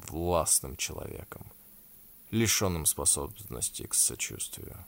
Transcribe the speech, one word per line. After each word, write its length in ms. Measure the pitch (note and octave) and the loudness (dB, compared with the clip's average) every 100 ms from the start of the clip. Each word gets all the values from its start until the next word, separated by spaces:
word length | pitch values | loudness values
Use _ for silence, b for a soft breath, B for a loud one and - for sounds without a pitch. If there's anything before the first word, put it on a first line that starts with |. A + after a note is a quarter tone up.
| - | -8
властным 680 | D#2 F2 E2+ D2 - C2+ - | -2 2 4 4 2 0 -6
человеком, 760 | - D#2+ - - - - - - - - - - - - - | -6 -6 -8 -10 -12 -14 -16 -18 -20 -20 -20 -20 -20 -20 -2
лишённым 540 | A2 A2+ - G2 E2+ D2 | 2 4 4 4 4 2
способности 1000 | - D2 - D2 - - A#1+ - - - | 2 2 2 0 -8 -10 -6 -6 -6 -2
к 80 | |
сочувствию. 920 | - - A#1 - - - - - - | 2 2 0 -6 -6 -8 -8 -12 -14